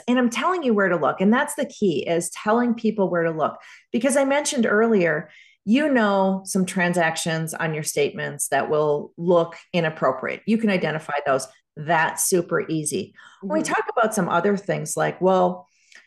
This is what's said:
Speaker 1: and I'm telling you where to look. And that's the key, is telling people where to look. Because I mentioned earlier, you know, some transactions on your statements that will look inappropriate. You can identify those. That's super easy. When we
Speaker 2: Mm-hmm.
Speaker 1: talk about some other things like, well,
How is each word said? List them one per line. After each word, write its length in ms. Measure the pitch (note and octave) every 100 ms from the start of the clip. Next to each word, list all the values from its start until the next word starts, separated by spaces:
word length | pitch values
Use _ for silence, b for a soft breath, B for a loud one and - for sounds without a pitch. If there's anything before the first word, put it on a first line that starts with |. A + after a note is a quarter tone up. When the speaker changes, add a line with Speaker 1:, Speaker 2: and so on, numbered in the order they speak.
| -
Speaker 1:
and 120 | B3+
I'm 100 | B3
telling 320 | A#3 D#4+ F#4
you 100 | C4+
where 180 | G#3 F#3+
to 60 | F3
look. 240 | C#3 C#3+
And 120 | G3
that's 220 | B3 D4 -
the 100 | C4+
key, 420 | - G3+ C#3+ -
is 220 | E3+ E3+
telling 460 | - G#3 A3+ B3 A#3
people 340 | A3 G#3+ F3+
where 140 | E3+
to 80 | E3
look. 260 | D#3+ C3+ - B B B
Because 240 | A#3+ C4 C4+
I 100 | C#4
mentioned 420 | C#4+ D4 C#4+ A3
earlier, 640 | G#3 A3+ G#3+ E3+ D3+ - B B B F#3+
you 260 | B3 D4+
know, 520 | B3+ G#3+ G3 F#3+ F#3+ -
some 180 | F#3+
transactions 920 | F3+ F#3+ F3 F3 D#3+ E3 E3+ D#3+ D#3+ -
on 180 | D#3+
your 80 | D#3
statements 680 | D3 - C#3+ - D3 C#3+ -
that 200 | C#3 -
will 420 | D3+ D3+ D3 - -
look 380 | F3 F3 E3 - -
inappropriate. 720 | F3 D#3+ D#3+ - - - C2 -
You 140 | A3
can 100 | A3
identify 460 | F#3 D#3+ D#3 - D3 C#3+
those. 220 | C3+ - b _ -
That's 500 | D3+ E3 D#3 - -
super 360 | F3+ E3 E3 C#3
easy. 460 | D#3+ D3 C#3 A3 B B B
When 160 | G3 D#4
we 60 |
Speaker 2:
Mm-hmm. 100 | -
Speaker 1:
talk 120 | F#4 G#4+ C4+
about 160 | A3
some 160 | G#3+ E3+
other 260 | E3+ G3 G3
things 400 | - D3+ D#3 -
like, 240 | D3+ -
well, 480 | F#3 F#3 F3+ F3+ b b b b